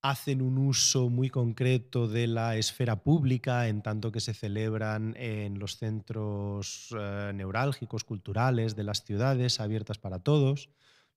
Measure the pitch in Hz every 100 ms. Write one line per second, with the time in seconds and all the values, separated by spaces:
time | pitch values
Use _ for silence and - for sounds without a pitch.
0 | 139 139 - 135 131 131 139 120 - 135
1 | 123 120 131 131 120 110 127 127 123 127
2 | 113 113 117 117 117 110 110 - 120 107
3 | - 165 135 127 - 123 117 107 107 107
4 | 110 107 104 107 107 104 110 110 107 107
5 | 110 113 123 107 104 101 101 - 113 110
6 | - 110 107 101 101 101 95 - - 113
7 | 101 101 101 98 95 101 139 135 120 110
8 | - 107 - 101 127 123 113 104 104 104
9 | - 101 127 131 123 - 107 110 104 104
10 | 98 92 113 151 135 139 - _ _ _
11 | _